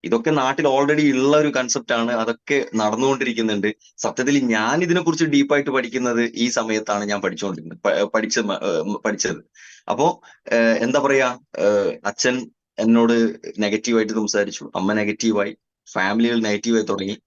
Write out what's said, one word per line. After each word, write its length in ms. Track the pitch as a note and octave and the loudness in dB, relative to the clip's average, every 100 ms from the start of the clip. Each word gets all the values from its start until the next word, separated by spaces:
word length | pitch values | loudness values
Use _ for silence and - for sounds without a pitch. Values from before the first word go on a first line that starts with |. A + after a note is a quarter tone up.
ഇതൊക്കെ 260 | - A#2 D#3+ | 2 2 2
നാട്ടിൽ 360 | D3+ C3 C#3+ D3 | 2 2 2 2
already 380 | C3+ C#3+ D3+ D3 | 4 4 4 4
ഉള്ള 260 | C3 C#3 D3+ | 4 4 4
ഒരു 140 | D3 | 4
കൺസെപ്റ്റ് 440 | C3 B2+ - - | 0 -2 -4 -2
ആണ്, 180 | A#2 A#2 | -2 0
അതൊക്കെ 460 | A#2+ A2+ A#2 - C#3 B2 | 0 -2 -4 -2 -2 0
നടന്നുകൊണ്ടിരിക്കുന്നുണ്ട്. 920 | A2 G#2+ A2 C3+ C3+ B2+ A2+ A2 G#2 G#2 - _ - | -2 0 2 0 0 -2 -2 -2 -2 -4 -6 _ -6
സത്യത്തിൽ 420 | A2 - B2+ C#3+ B2 | -6 -2 0 2 2
ഞാൻ 360 | A2 A2 D3+ | 0 0 0
ഇതിനെക്കുറിച്ച് 420 | F3+ F3 E3 D#3+ | 0 0 0 0
ഡീപ്പായിട്ട് 460 | D#3+ C#3+ C#3 C#3+ C#3+ | 2 2 4 2 2
പഠിക്കുന്നത് 520 | C3 B2 B2+ B2 A#2 A#2 | -2 -2 -2 0 0 -2
ഈ 140 | - A#2+ | -2 -2
സമയത്താണ് 560 | A#2+ A2+ G#2+ G#2+ G#2 | 0 -2 -2 -2 -4
ഞാൻ 160 | G#2 G2+ | -2 -2
പഠിച്ചുകൊണ്ടിരുന്നത്, 580 | F#2+ F#2 G2 E2 D#2+ F2 | -4 -4 -6 -6 -10 -4
പ-, 320 | G2+ E2+ G2+ | -2 0 0
പഠിച്ച 280 | A2 A2 - | -2 -2 -2
മ-, 220 | G#2 F#2+ | -2 -4
ഏഹ്, 320 | G2 E2 F2 G2+ | -2 -2 -4 -4
പഠിച്ചത്. 420 | G#2+ G#2 F#2+ D#2+ _ _ - - - | -4 -4 -6 -6 _ _ -20 -20 -6
അപ്പോ, 180 | - D#3+ - - _ - | 0 0 -2 -14 _ -2
ഏഹ്, 240 | A#2 A#2 A2+ | 2 2 2
എന്താ 220 | A#2 C#3 | 0 0
പറയാ, 280 | C3+ C3+ B2+ B2 _ - | 2 2 0 -4 _ 0
ഏഹ്, 340 | G2+ G2+ F#2+ - G#2 | 2 2 0 -2 -8
അച്ഛൻ 300 | - B2+ B2+ A#2 _ _ - | -2 -2 -2 -8 _ _ -2
എന്നോട് 380 | A2+ A#2 A#2 A#2 A2+ - - - | 2 4 4 4 0 -2 -12 -4
നെഗറ്റീവായിട്ട് 540 | G#2 G#2 B2 A2+ G#2+ | -2 -2 0 0 0
സംസാരിച്ചു, 520 | A2 G#2 G#2 G2+ - - F2+ | -2 -2 -2 -2 -6 -10 -4
അമ്മ 160 | F#2+ | -2
നെഗറ്റീവായി, 600 | G#2+ G#2 G#2+ A2+ G2+ G2+ - _ _ - | 0 -2 -2 0 0 -2 -8 _ _ -10
ഫാമിലികൾ 500 | F#2+ F#2+ A2 A#2 A#2 | -4 -2 2 2 2
നെഗറ്റീവായി 440 | A2+ G#2 A#2 A2+ | 0 -2 0 0
തുടങ്ങി. 320 | G#2 G2 F#2+ A2 | 0 -4 -4 -8